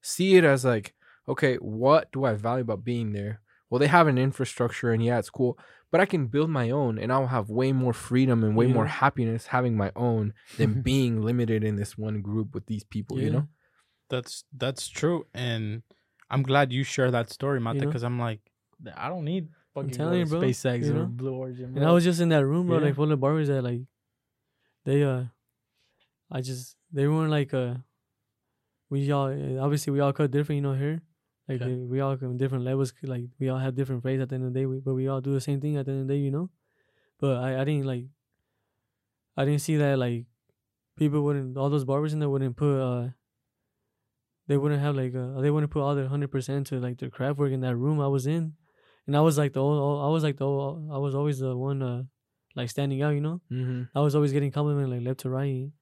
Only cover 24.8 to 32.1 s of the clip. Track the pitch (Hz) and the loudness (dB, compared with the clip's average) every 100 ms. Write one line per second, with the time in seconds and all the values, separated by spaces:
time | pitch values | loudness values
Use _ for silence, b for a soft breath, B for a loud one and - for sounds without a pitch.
24.8 | - 139 143 127 123 _ _ _ _ _ | 0 2 2 0 -6 _ _ _ _ _
25.8 | _ _ _ _ _ 135 131 127 127 _ | _ _ _ _ _ -8 -6 -8 -12 _
26.8 | _ 147 143 156 156 151 139 135 123 123 | _ 0 2 2 2 0 0 -2 -2 -6
27.8 | - _ _ _ _ _ _ _ _ _ | -12 _ _ _ _ _ _ _ _ _
28.8 | _ 139 139 143 135 139 139 131 139 147 | _ -2 0 0 0 -2 -4 -2 0 0
29.8 | 147 139 139 139 147 143 147 147 139 135 | 0 2 2 2 0 0 0 -2 -2 -2
30.8 | 143 160 _ _ _ _ - 131 123 123 | -2 -4 _ _ _ _ -8 -4 -4 -4
31.8 | 123 131 139 | -4 -2 -2